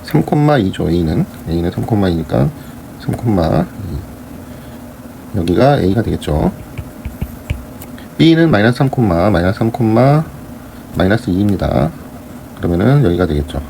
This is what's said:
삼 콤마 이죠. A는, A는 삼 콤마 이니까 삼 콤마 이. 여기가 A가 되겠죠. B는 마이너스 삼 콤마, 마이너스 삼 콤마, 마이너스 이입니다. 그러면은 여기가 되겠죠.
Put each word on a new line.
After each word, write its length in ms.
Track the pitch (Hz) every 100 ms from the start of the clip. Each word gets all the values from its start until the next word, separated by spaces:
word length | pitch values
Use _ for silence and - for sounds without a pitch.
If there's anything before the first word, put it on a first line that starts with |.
삼 180 | - 151
콤마 340 | 165 156 147 147
이죠. 300 | 95 - 85
A는, 360 | 85 80 87 180 - -
A는 220 | 82 85
삼 140 | 92 113
콤마 240 | 107 95
이니까 400 | 85 73 - 139 - - - - -
삼 160 | - 120
콤마 500 | 113 98 80 - 185 - - - - - - - - - - - - - - - -
이. 40 | -
여기가 420 | 82 87 131 143
A가 200 | 90 98
되겠죠. 500 | 104 80 - 76 120 - - - - - - - - - - - - - - - - -
B는 320 | 156 165 165
마이너스 260 | 107 107 123
삼 100 | 135
콤마, 400 | 131 110 85 95
마이너스 300 | 92 90 101
삼 120 | 113
콤마, 520 | - 110 110 131 151 160 - - - - - - -
마이너스 340 | 87 110 -
이입니다. 600 | 90 104 95 - - 151 - - - - - - -
그러면은 460 | 87 85 107 143
여기가 220 | 107 87 90
되겠죠. 360 | 76 69 69 69